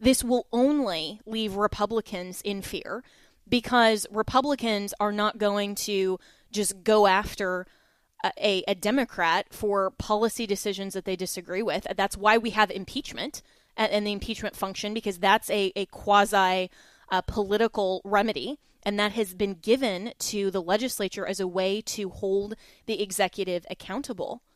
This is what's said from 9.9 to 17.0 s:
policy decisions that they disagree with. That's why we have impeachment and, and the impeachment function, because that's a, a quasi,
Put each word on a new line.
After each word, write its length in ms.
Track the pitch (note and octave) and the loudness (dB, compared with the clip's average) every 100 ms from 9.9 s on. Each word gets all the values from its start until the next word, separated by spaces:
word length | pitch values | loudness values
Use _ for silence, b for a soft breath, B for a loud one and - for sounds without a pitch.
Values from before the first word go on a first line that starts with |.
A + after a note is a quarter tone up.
policy 560 | - - G#3+ A3+ - A3+ | -2 0 2 2 0 -2
decisions 480 | G3 G#3+ F#3+ G3 | -2 -2 -4 -6
that 100 | F#3+ | -6
they 120 | F#3+ F#3 | -4 -4
disagree 460 | F#3 - F3 F#3 | -4 -8 -6 -4
with. 240 | A3 D#3+ - | -2 -2 -2
That's 220 | G3 G3 - | -2 -2 0
why 220 | G#3 A3+ | 4 4
we 120 | A#3 | 2
have 200 | G#3 G#3+ | 2 0
impeachment 720 | F#3+ F#3+ B3+ - - A#3+ - b b b - | 0 -8 -8 -8 -8 -10 -12 b b b -2
and, 160 | A3 | 0
and 140 | G#3 G#3 | 0 -2
the 60 | |
impeachment 440 | G3+ - A3 G#3+ - | -4 -6 -6 -8 -6
function, 380 | F#3+ F#3+ G#3 | -6 -6 -6
because 240 | A3 - F3+ | -4 -6 0
that's 320 | F#3+ G#3+ - | 4 4 2
a, 220 | G#3 G3 G3+ | 0 0 -2
a 100 | G3 | -6
quasi, 840 | - - G3+ G3+ G3+ F#3+ F#3 F#3 b b b | -4 4 6 6 4 4 2 -2 b b b